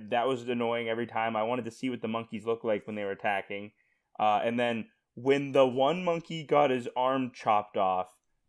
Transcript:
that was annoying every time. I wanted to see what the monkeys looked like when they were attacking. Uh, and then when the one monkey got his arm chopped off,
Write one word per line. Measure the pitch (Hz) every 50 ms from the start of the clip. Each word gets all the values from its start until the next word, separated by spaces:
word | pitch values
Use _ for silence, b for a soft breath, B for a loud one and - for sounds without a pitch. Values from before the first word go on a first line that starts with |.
| 110 104
that | 120 120 117 131
was | 135 120 120 120
annoying | 123 120 117 117 117 117 117 113
every | 113 117 120
time. | 113 - 113 113 113 113
I | 110 110
wanted | 113 123 127 113
to | 113
see | - - - 131
what | 123 117
the | - 110
monkeys | 110 117 113 - 117 107 104
looked | 117 117 113 -
like | 110 107 101 - -
when | 104
they | 104 104
were | 98
attacking. | 98 - - 107 101 98 - - 101 101 101 104 _ _ _ _ _ _ _ _ _ -
Uh, | 107 107 104 101 -
and | 117 120 120
then | 120 120 117 113 101 - _ _ _ _ -
when | - 120 135 139 143 143 139
the | 131 139 135 131
one | 117 131 131 143 165 185 185
monkey | 175 170 170 - - 165 165 151
got | 131 156 147 147 135
his | 127 123 120 123 -
arm | 123 127 131 135 135 131 120 -
chopped | - - 123 107 104 104 - - 110
off, | 98 92 92 92 90 - - _ _ _ _ _ _